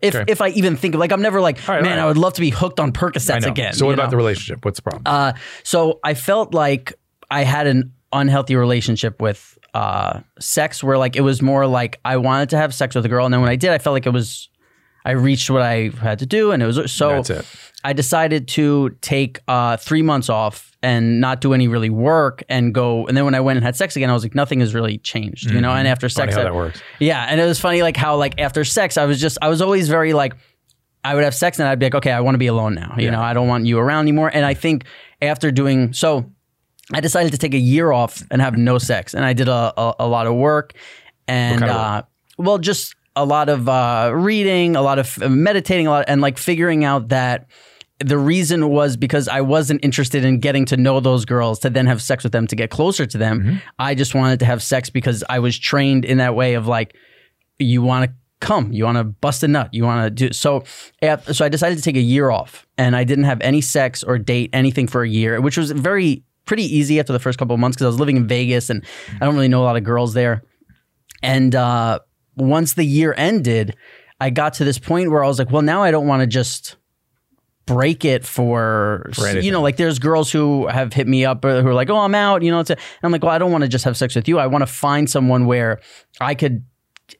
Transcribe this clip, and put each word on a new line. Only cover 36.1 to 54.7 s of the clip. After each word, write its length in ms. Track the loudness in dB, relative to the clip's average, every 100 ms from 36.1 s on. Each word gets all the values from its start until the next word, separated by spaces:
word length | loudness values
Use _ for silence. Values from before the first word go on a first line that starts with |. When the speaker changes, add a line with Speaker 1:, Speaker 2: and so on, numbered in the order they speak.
| 0 -4 -14 _ _ _ _ -10
Speaker 1:
I 80 | -4
decided 320 | 0 0 0
to 60 | 0
take 160 | -2
a 40 | 2
year 320 | 2 4 4
off 300 | 2 0 -4 -4
and 120 | 0
have 140 | 0 2
no 180 | 2 2
sex. 380 | 0 -4 -4
And 100 | -2
I 80 | 0
did 160 | 0 0
a, 240 | 0 0 -2
a, 160 | -2 -2
a 60 | -2
lot 200 | 0 0
of 80 |
work 400 | 0 2 0 -2 -12 -20 -20 -20 _ -4
and, 340 | -2 0 0
Speaker 2:
What 60 | 0
kind 20 |
of 60 | 0
work? 280 | -2 -4
Speaker 1:
uh, 380 | -8 _ _ -4
well, 160 | 0 0
just 360 | 0 -4 -6 -16 _ -2
a 80 |
lot 240 | 0 2 2
of, 220 | 0 0
uh, 400 | 2 2 0 0
reading, 600 | 0 0 0 0 2 2 2
a 60 |
lot 160 | 2 0
of, 200 | -2 -2
uh, 80 | 0
meditating, 560 | 2 2 0 0 0 2
a 40 |
lot, 140 | 2 2
and, 120 | 2
like, 160 | 0 -2
figuring 480 | -2 0 2 2
out 240 | 2 0 0
that 380 | 0 0 -4 -8 _ _ -20 -18 -6
the 180 | -2 0
reason 500 | 2 2 0 0 2
was 260 | 2 2 0
because 320 | -2 0 0
I 120 | -2
wasn't 440 | 2 2 2 0
interested 400 | 0 0 -2 0
in 160 | 2 2
getting 240 | 0 0 0
to 100 | 2
know 220 | 2 2
those 260 | 2 2
girls 360 | 0 0 0 0
to 100 | -2
then 160 | 2 2
have 160 | 2
sex 220 | -2 -2
with 80 | -2
them 160 | -2 -2
to 80 | -2
get 120 | -4
closer 380 | 0 0 0 -2
to 100 | -2
them. 240 | 0 0
Speaker 2:
Mm-hmm. 160 | 0 -2 -6 -8
Speaker 1:
I 160 | -4
just 220 | -2 0 2
wanted 240 | 2 2
to 60 | 2
have 180 | 0
sex 260 | -2